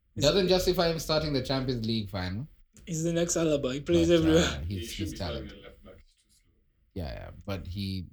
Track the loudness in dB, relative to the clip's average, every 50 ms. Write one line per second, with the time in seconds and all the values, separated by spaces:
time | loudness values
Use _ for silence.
0 | _ _ _ 2 2 4 4 4 4 4 4 4 4 2 2 2 2 2 0 -2
1 | -2 -2 0 0 0 0 -2 -2 -2 -2 -2 -2 -2 -2 -2 -2 -2 -2 -2 -2
2 | -4 -4 -6 -6 -4 -4 -4 -6 -8 -10 -14 _ _ _ _ -18 -10 -6 -4 -2
3 | -2 0 0 0 0 0 0 0 2 2 2 2 0 -2 -4 -4 0 2 2 4
4 | 6 6 6 6 6 6 6 6 4 2 0 -4 -4 -4 -6 -6 -6 -8 -6 -6
5 | -6 -6 -6 -6 -6 -6 -6 -6 -8 -10 -14 -16 -20 -20 -20 -20 -20 -20 -20 -20
6 | -20 _ _ _ _ _ _ _ _ _ _ _ _ _ _ _ _ _ _ -8
7 | -8 -8 -8 -10 -12 -14 -16 -14 -10 -8 -8 -6 -6 -6 -6 -4 -4 -4 -4 -6
8 | -8 -10